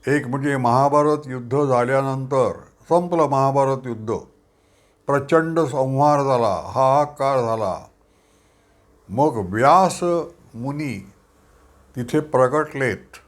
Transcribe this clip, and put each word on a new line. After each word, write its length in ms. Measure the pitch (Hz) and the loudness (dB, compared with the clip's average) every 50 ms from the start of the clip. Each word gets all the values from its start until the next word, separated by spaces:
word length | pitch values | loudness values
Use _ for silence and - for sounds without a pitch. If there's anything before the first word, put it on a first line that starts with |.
| - | -2
एक 200 | 127 139 147 - | 0 -2 -2 -2
म्हणजे 300 | 117 127 139 135 147 139 | -4 -6 -4 -2 -2 -2
महाभारत 600 | 131 123 120 117 127 139 139 139 147 147 151 151 151 147 | 0 2 2 4 4 4 4 4 4 4 2 0 -2 -4
युद्ध 380 | 131 127 127 120 120 127 139 147 | -10 -10 -10 -6 -4 -2 0 2
झाल्यानंतर, 880 | 139 127 123 120 123 135 135 135 135 135 135 131 127 143 135 123 101 85 - - - _ _ _ - | 2 2 2 2 2 0 0 0 -2 -4 -6 -6 -2 0 0 0 0 -2 -8 -14 -20 _ _ _ 0
संपलं 380 | 160 175 175 175 175 165 156 | 0 0 0 0 0 0 0
महाभारत 500 | 135 139 135 135 135 135 139 135 135 135 135 135 | 2 2 2 2 2 2 2 2 0 0 -4 -6
युद्ध, 280 | 127 117 107 110 110 107 90 - - _ _ _ _ _ _ _ _ _ _ _ _ _ _ _ | -10 -10 -8 -6 -6 -6 -6 -6 -12 _ _ _ _ _ _ _ _ _ _ _ _ _ _ _
प्रचंड 520 | - 139 143 139 139 165 160 160 165 165 170 | -2 -2 -2 0 2 2 2 2 2 0 0
संहार 640 | 160 135 135 143 135 131 135 135 143 147 147 143 139 | 0 0 0 -2 -2 0 2 2 4 4 4 2 2
झाला, 380 | 139 131 120 117 107 92 85 87 | 2 2 2 2 0 0 -2 -6
हाहाकार 760 | 95 98 123 135 131 135 143 147 143 143 - 135 135 139 131 | -6 -2 0 2 4 4 2 0 -2 -4 -4 -2 0 0 0
झाला, 380 | 120 113 113 110 107 95 87 78 80 - _ _ _ _ _ _ _ _ _ _ _ _ _ _ _ _ _ _ _ _ _ _ _ - | 0 -2 -2 -2 -2 -4 -4 -8 -12 -20 _ _ _ _ _ _ _ _ _ _ _ _ _ _ _ _ _ _ _ _ _ _ _ -10
मग 220 | 92 120 143 156 131 | -2 0 0 0 0
व्यास 680 | 110 98 87 95 110 127 139 160 185 190 175 - - 180 175 175 170 151 - - _ _ - - | -2 -6 -4 -2 2 4 6 6 6 4 4 0 -2 -2 -2 -2 -2 -4 -6 -14 _ _ -20 -16
मुनी 560 | 113 120 135 143 147 151 143 113 98 95 95 _ _ _ _ _ _ _ _ _ _ _ _ _ _ _ _ _ | -10 -10 -8 -8 -8 -8 -8 -8 -10 -12 -18 _ _ _ _ _ _ _ _ _ _ _ _ _ _ _ _ _
तिथे 240 | 120 120 120 - 151 | -10 -8 -2 -2 -2
प्रगटलेत 960 | 156 151 - 127 131 127 135 151 151 151 - 139 135 120 98 - - _ - - _ | -2 0 2 2 2 2 2 -2 -2 -4 -4 -4 -2 -2 -4 -4 -10 _ -20 -20 _